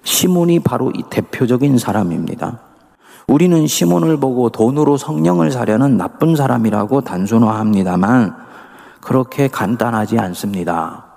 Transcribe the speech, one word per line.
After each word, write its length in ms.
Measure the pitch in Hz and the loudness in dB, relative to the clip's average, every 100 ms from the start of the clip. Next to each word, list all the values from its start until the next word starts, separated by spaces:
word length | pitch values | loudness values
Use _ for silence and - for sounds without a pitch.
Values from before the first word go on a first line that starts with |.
시몬이 560 | - - 180 180 170 170 | -4 -2 0 2 2 2
바로 300 | - 120 127 | 2 -2 -4
이 80 | - - | -4 -6
대표적인 640 | - 85 - 123 120 143 127 | -6 -6 -4 0 2 2 2
사람입니다. 840 | 110 104 90 82 82 - - - - _ _ _ _ - - | 0 -2 -2 -4 -6 -6 -8 -10 -18 _ _ _ _ -16 0
우리는 400 | 139 180 170 151 | 4 4 4 2
시몬을 520 | - 170 175 165 151 | 0 2 2 2 2
보고 300 | 135 123 120 | 0 0 0
돈으로 480 | - 113 143 147 143 | 2 0 2 2 0
성령을 540 | - 151 165 180 160 | -2 -2 0 2 0
사려는 480 | 131 110 110 139 113 | 0 0 2 2 2
나쁜 360 | 90 - 156 | -2 -2 0
사람이라고 680 | 160 135 120 110 107 104 135 | 2 2 0 0 0 0 -2
단순화합니다만 1300 | - 90 101 113 113 110 110 104 92 87 98 127 101 - - - - - - - | -2 -6 0 2 2 0 0 0 0 0 2 2 0 -4 -20 -20 -20 -20 -20 -20
그렇게 460 | - 131 131 - 139 | -4 -2 -2 -2 -2
간단하지 680 | - 95 117 117 117 104 113 | -2 -4 -2 -2 -2 -2 -2
않습니다. 840 | 95 90 104 98 87 85 82 82 - | -2 -6 -6 -6 -4 -4 -6 -10 -20